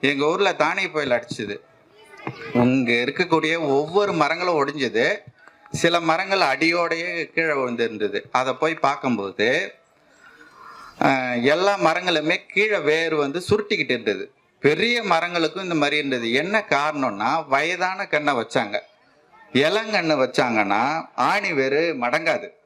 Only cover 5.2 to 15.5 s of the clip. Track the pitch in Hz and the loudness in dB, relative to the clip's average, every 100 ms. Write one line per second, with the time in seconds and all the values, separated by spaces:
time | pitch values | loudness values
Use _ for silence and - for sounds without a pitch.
5.2 | - _ - _ - - 170 170 160 160 | -8 _ -20 _ -12 0 2 2 2 0
6.2 | 190 190 156 135 165 170 170 165 175 170 | 0 2 2 2 2 2 0 -2 -4 -6
7.2 | 147 - 160 147 127 117 113 107 104 98 | -4 -2 0 0 -2 -2 -2 -2 -4 -4
8.2 | - 127 131 127 156 160 139 143 135 113 | -2 -2 0 0 -2 0 -2 0 -2 -2
9.2 | 98 92 110 147 196 - _ _ _ _ | -4 -2 0 0 -4 -12 _ _ _ _
10.2 | - - - - - - - - 143 135 | -20 -20 -20 -20 -20 -20 -20 -2 0 2
11.2 | 127 123 127 156 196 202 165 170 185 165 | 0 0 2 2 2 2 2 2 0 0
12.2 | 151 185 - - 220 196 147 156 165 156 | 0 -2 -2 0 0 0 2 2 0 0
13.2 | 139 139 - 208 208 196 139 123 110 95 | -2 -4 0 0 0 -2 0 0 0 -2
14.2 | 98 _ _ _ 139 156 226 240 208 165 | -6 _ _ _ 2 4 2 0 2 0
15.2 | 175 175 160 | 0 0 -2